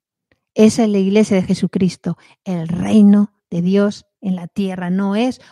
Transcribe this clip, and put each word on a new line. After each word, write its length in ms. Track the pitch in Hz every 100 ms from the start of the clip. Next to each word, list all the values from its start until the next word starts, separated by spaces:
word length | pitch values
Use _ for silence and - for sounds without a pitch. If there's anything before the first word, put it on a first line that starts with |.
| _ _ _ _ _
Esa 300 | - 220 220
es 60 | 220
la 100 | 202
iglesia 360 | 190 202 214 196
de 80 |
Jesucristo, 760 | 180 185 180 196 185 - - 170 _ _ -
el 220 | 175 160
reino 640 | 175 190 214 202 208 208 _ -
de 120 | 170
Dios 440 | 180 196 202 202 _ _
en 140 | 202 185
la 120 | 170
tierra. 420 | - 196 180 180
No 260 | 185 196 202
es 260 | 247 254 _